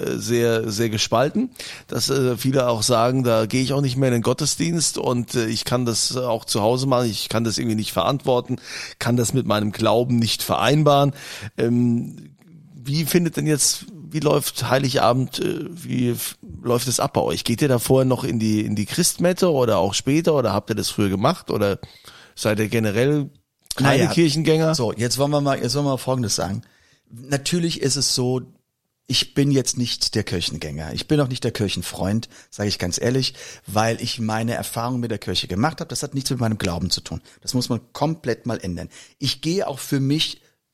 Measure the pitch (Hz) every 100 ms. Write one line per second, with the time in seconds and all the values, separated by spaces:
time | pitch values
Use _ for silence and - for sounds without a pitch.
0 | - 113 104 120 117 113 113 104 117 107
1 | - 117 143 208 254 - - - - 127
2 | 113 135 127 117 131 135 123 113 107 117
3 | 120 131 120 113 110 131 131 139 139 127
4 | 131 120 113 131 147 - 165 170 139 -
5 | 131 120 117 127 113 113 - 123 120 110
6 | - 127 127 113 - 117 104 127 135 123
7 | 120 101 - 113 113 113 123 110 101 -
8 | 90 139 139 123 - 123 - - - -
9 | 117 123 110 135 110 104 104 98 110 110
10 | 123 120 113 - - 90 113 151 147 143
11 | 143 - - - 104 - 113 120 123 117
12 | - - - - - - - - 123 147
13 | 151 180 170 - 151 151 - - - 170
14 | 156 156 151 147 143 - 117 131 135 127
15 | 110 127 127 - - - - 175 127 127
16 | 123 113 - - - - 120 120 127 113
17 | 143 - 62 - - 113 147 123 - 131
18 | 131 123 104 110 110 107 110 104 101 -
19 | 180 - 175 180 185 143 120 101 95 -
20 | - 151 170 151 113 101 - 107 95 -
21 | 101 95 123 180 - 110 101 95 - -
22 | - - - - 110 104 107 117 110 101
23 | 135 151 139 - _ _ - - 135 139
24 | 170 - 165 147 160 156 160 156 110 -
25 | 117 127 143 147 143 135 120 143 143 131
26 | - 131 110 - 87 107 - _ _ _
27 | _ 113 127 139 139 175 170 - 135 135
28 | 131 - 127 127 123 _ _ _ _ _
29 | - - - - 139 135 123 - 120 -
30 | - 110 - 90 - 78 78 73 78 60
31 | - 151 131 127 120 - 101 - - -
32 | 92 110 - - - - 104 - 90 -
33 | 120 131 123 - - - - 104 113 113
34 | 123 - 110 110 117 - - 120 117 127
35 | 117 104 - 92 - 98 147 165 165 123
36 | 143 135 127 127 113 107 95 87 92 -
37 | - 98 - - - 127 120 113 - -
38 | 151 160 135 113 120 110 95 85 87 -
39 | - - 135 - 160 185 147 135 - 143
40 | 135 151 - - _ _ _